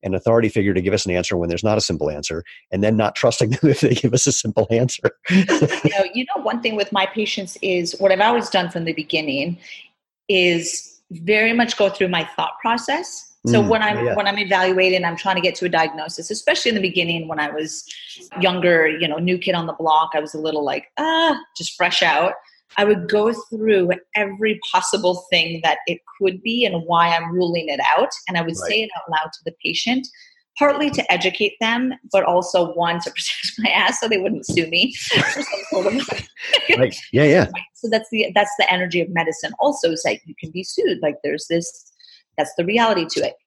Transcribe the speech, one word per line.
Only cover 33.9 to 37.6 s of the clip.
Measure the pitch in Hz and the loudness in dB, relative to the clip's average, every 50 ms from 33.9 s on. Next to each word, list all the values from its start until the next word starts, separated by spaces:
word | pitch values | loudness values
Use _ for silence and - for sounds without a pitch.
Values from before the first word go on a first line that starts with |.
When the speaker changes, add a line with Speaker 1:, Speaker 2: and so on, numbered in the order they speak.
| 254 - | 0 0
Speaker 2:
so | - 226 | -2 0
they | 226 196 | 0 0
wouldn't | 185 208 220 - - - | 0 -2 -4 -4 -6 -2
sue | - 170 165 160 | 0 0 0 0
me | 165 175 190 254 - | 0 0 0 0 -2
<laughs> | |
for | - - - 494 427 | -6 -6 0 0 2
some | - - - 285 285 - - - - - | 2 0 -2 -4 -6 -6 -8 -10 -8 -4
sort | - 196 185 202 214 | -4 0 0 0 0
of | 262 285 - - - - - _ - - - - - - - 339 - | 0 -4 -4 -8 -8 -10 -14 _ -14 -8 -2 -2 -2 2 2 2 2
Speaker 1:
Right. | 131 113 - - - - - | 2 0 0 -6 -14 -2 2
Yeah, | 120 147 | 4 6
yeah. | 151 143 180 143 95 - | 6 6 6 4 2 -2
Speaker 2:
Right. | - | -12